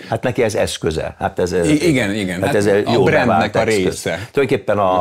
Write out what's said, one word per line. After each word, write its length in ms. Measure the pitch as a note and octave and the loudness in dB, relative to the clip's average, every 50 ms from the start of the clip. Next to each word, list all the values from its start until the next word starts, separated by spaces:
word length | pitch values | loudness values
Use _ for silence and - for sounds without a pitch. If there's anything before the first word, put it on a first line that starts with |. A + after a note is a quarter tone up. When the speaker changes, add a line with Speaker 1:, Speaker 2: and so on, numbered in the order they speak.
| - - | -8 -6
Speaker 1:
Hát 140 | A2+ A2 - | -6 -4 -2
neki 200 | B2+ A#2 B2+ A#2 | -2 -2 0 0
ez 120 | G#2+ G2+ | 0 0
eszköze. 600 | G2+ F#2+ E2+ - - - E2 D#2 D#2 C#2+ D#2+ - - | 0 -2 -2 -2 -4 -4 -4 -4 -4 -6 -8 -8 -6
Hát 200 | - F#2+ - - | -6 -6 -2 -2
ez, 120 | F#2 F2 | -2 -2
Speaker 2:
I-, 360 | F#2 F2+ E2+ - D3+ D3+ - | 0 0 2 2 2 2 2
igen, 260 | F3 C#3 B2+ A2+ G2 G#2 | 2 2 2 0 -2 -2
igen. 220 | A2 G2 F2+ F2 F#2 | -4 -4 -4 -4 -2
Speaker 1:
Hát 60 | G2 | -2
Speaker 2:
Hát 100 | F#2 F#2+ | 0 0
Speaker 1:
ez 100 | G#2 G2+ | 0 2
egy 180 | G#2 G2 G#2 G2+ | 2 2 2 2
Speaker 2:
a 40 | - | 2
Speaker 1:
jó 120 | A#2 A2 - | 2 2 2
Speaker 2:
brandnek 240 | - - D3 B2+ | 4 2 2 2
Speaker 1:
bevált 280 | A#2 F#2 E2+ F2+ - - | 2 2 2 0 0 0
Speaker 2:
a 40 | F#2+ | 0
Speaker 1:
eszköz. 240 | - - A2 G2 F#2 | 0 2 2 0 0
Speaker 2:
része. 440 | E2 E2 - - F#2+ E2 E2+ G#2+ - | -2 -2 -4 -4 -4 -4 -6 -6 -4
Speaker 1:
Tulajdonképpen 460 | - C#3 C#3 A2 C#3 G#2 - - G2+ | 0 0 2 2 0 -2 0 0 0
a, 160 | G#2 G2 F#2 F#2 F2+ | 2 2 2 2 2